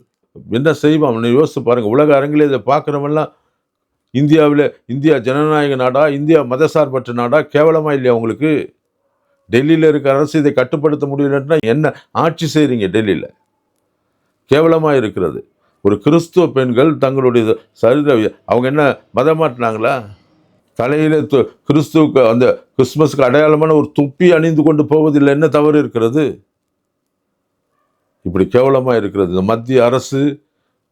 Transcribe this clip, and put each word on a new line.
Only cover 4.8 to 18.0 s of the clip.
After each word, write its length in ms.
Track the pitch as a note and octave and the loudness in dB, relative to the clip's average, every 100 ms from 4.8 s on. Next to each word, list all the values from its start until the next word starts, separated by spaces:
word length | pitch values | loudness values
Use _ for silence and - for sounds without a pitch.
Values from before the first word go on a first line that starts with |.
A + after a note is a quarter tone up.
| - | -12
இந்தியா 300 | B2+ D3 C#3+ | -4 0 0
ஜனநாயக 580 | A#2 C3+ D3+ D3+ C#3+ | 0 -2 0 0 -2
நாடா, 340 | C3+ B2+ C#3 D3+ | -2 -2 0 0
இந்தியா 320 | C#3+ D3+ D#3+ | 0 0 0
மதசார்பற்ற 720 | B2 C3 D#3 D#3+ C#3+ C3 B2 | 0 -2 0 0 -2 -4 -6
நாடா? 260 | A#2+ A#2+ D3 | -6 -2 -2
கேவலமா 540 | D3 D3 D#3 D#3+ D#3 | 0 0 2 0 -2
இல்லையா 220 | C#3+ B2+ | -2 0
உங்களுக்கு? 600 | A#2 A2+ A2 D3+ D3 E2+ _ _ _ _ _ _ _ - | 0 -2 -4 -2 -2 -4 _ _ _ _ _ _ _ -4
டெல்லியில 380 | A#2 D3 D#3+ D#3 | 0 2 2 2
இருக்க 240 | D3 C3+ | 2 0
அரசு 260 | C#3 D3+ D#3+ | 0 0 0
இதை 140 | C#3+ | 0
கட்டுப்படுத்த 540 | C#3 B2+ D#3+ D3+ D3 C#3 | 0 -2 -2 -2 -2 -4
முடியலன்னா 520 | C#3 C#3+ C#3 C#3 D#3+ | -2 -2 -2 -2 -2
என்ன 360 | A2+ C3 D3+ - - | 0 -2 -2 -6 -8
ஆட்சி 500 | G#2+ D#3 E3 D#3+ D#3 | -4 -2 -2 -2 0
செய்றீங்க 260 | D3 B2 F#2+ | 0 0 -2
டெல்லியில? 360 | G2 A2 F2+ - _ _ _ _ _ _ _ _ _ _ _ - | -2 -2 -2 -6 _ _ _ _ _ _ _ _ _ _ _ -2
கேவலமா 420 | C3+ E3 E3 D#3 C#3 | 2 2 2 0 0
இருக்கிறது. 520 | G#2+ G2+ F2 A#1+ - _ _ _ | -2 -4 -6 -6 -14 _ _ _
ஒரு 180 | G2+ G#2 | -2 0
கிறிஸ்துவ 500 | - E3 E3 - D#3+ | 2 0 0 0 0
பெண்கள் 500 | B2 B2+ A#2+ D#3 C#3+ | 0 -2 0 0 0
தங்களுடைய 600 | C3 C3+ B2+ A#2+ A2 G#2+ - | -2 0 0 2 0 -2 -8
சரீர, 600 | _ A2+ C#3 | _ 0 2